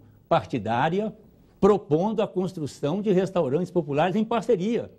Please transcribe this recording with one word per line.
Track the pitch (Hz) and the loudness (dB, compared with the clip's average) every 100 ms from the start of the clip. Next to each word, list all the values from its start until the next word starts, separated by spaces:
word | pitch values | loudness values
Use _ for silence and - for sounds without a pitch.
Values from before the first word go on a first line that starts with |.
| - - - | -18 -14 0
partidária, | 160 - 131 104 120 156 190 214 - - - - _ | 0 0 -6 -2 0 0 0 -4 -8 -20 -20 -20 _
propondo | 196 202 - 151 208 214 | 4 4 2 0 0 -2
a | 202 | -2
construção | 185 185 165 143 - 143 190 | -2 -4 -4 -8 -4 -4 -2
de | 214 | 0
restaurantes | 185 190 180 135 151 180 | 2 2 0 0 0 0
populares | 180 147 143 180 196 | -2 -2 0 0 0
em | 220 | 0
parceria | 240 208 196 202 220 104 | 0 0 0 0 -4 -6